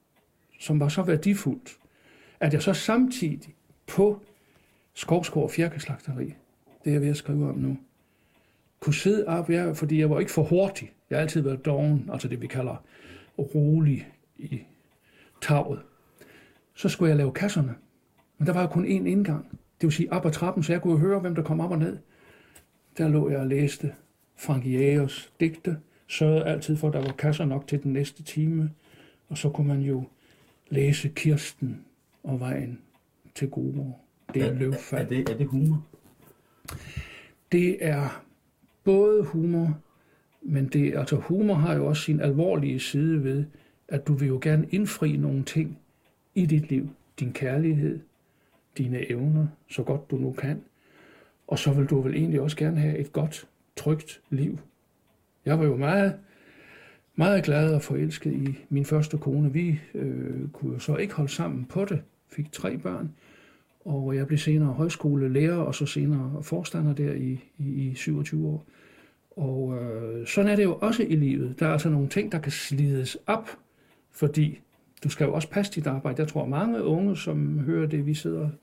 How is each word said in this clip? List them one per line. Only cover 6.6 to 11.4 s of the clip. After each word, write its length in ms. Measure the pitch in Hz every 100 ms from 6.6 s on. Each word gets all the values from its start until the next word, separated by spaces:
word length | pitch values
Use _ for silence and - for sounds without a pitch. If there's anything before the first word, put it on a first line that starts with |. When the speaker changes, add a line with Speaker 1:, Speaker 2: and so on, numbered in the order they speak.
| _ _ 151
Speaker 1:
jeg 40 | 147
er 40 |
ved 100 | 143
at 80 | 147
skrive 320 | - 147 143
om 80 | 139
nu, 200 | 135 135 - _ _ _ _ _ _ _ _ _
kunne 140 | 151
sidde 340 | 151 196 214 -
op, 220 | 170 165
jeg, 280 | 170 175 151
fordi 220 | 151 156
jeg 100 | 151
var 100 | 147
ikke 120 | 190
for 120 | -
hurtig. 480 | 151 175 196 - 110 _ -
Jeg 80 | 135
har 40 |
altid 200 | 151 160